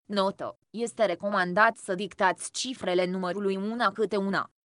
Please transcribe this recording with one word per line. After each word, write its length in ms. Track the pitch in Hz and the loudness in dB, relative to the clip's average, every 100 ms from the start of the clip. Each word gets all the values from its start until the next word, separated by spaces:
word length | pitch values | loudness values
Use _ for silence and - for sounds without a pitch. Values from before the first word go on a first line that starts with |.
| _ | _
Notă: 520 | 202 196 196 120 - _ | 0 0 -2 -8 -10 _
este 360 | 208 233 - 208 | -6 -6 0 0
recomandat 720 | 170 202 202 180 180 220 226 | 0 0 0 2 4 4 4
să 180 | - 185 | -6 -6
dictați 560 | 202 - 190 - - | -6 2 2 2 -6
cifrele 540 | - 254 262 196 180 180 | -8 -8 -4 0 0 0
numărului 500 | 185 180 185 202 190 | -2 -2 -2 -2 -2
una 360 | 202 233 214 | -4 0 0
câte 240 | 196 202 208 | 2 0 0
una. 340 | 196 180 - _ | 0 -2 -4 _